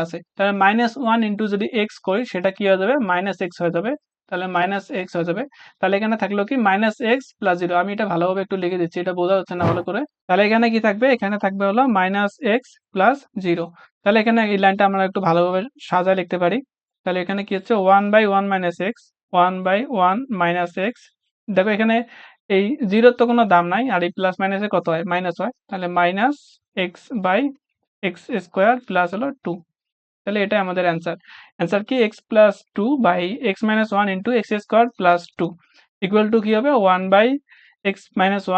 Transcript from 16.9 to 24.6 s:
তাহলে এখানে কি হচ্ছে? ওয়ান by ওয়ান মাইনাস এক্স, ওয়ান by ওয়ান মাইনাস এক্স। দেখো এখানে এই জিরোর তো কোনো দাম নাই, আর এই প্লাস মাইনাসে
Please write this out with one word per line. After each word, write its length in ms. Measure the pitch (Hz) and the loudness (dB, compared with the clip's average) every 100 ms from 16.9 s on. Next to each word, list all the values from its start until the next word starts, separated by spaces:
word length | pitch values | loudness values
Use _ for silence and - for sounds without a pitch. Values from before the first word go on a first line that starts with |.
| _ | _
তাহলে 160 | 185 185 | -6 -4
এখানে 200 | 180 196 202 | -4 -6 -6
কি 60 | 196 | -6
হচ্ছে? 180 | 196 | -2
ওয়ান 300 | 220 190 196 202 | 0 4 4 4
by 100 | 214 214 | 2 2
ওয়ান 140 | 196 196 | 0 0
মাইনাস 260 | 190 175 170 185 | -2 -2 -4 -6
এক্স, 140 | - _ _ _ | -8 _ _ _
ওয়ান 200 | 180 180 185 185 | 0 2 0 -2
by 140 | 202 294 220 | -2 -2 0
ওয়ান 220 | 180 202 269 190 | 0 0 -4 -2
মাইনাস 360 | 175 175 175 185 202 | 0 0 -4 -4 -6
এক্স। 140 | - _ _ _ _ - 190 | -6 _ _ _ _ -4 0
দেখো 140 | 208 | 0
এখানে 260 | 208 220 226 240 - - _ - 196 | 0 0 0 -2 -12 -20 _ -2 0
এই 100 | 202 302 208 | 0 -2 0
জিরোর 240 | 214 247 247 | 4 4 4
তো 40 | 233 | 2
কোনো 160 | 240 208 | 2 4
দাম 120 | 175 175 | 4 2
নাই, 100 | 196 262 | -2 -2
আর 120 | 180 | -2
এই 80 | 175 185 | -2 -2
প্লাস 180 | 185 180 | -4 -2
মাইনাসে 280 | 196 196 | -4 -2